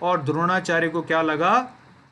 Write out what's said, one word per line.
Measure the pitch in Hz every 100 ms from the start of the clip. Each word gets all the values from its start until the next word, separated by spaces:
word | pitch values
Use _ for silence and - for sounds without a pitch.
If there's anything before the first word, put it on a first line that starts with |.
और | 175 175
द्रोणाचार्य | 139 151 175 185 180 170 165
को | 165
क्या | 165 165
लगा | 160 151 175 240 254 - - - _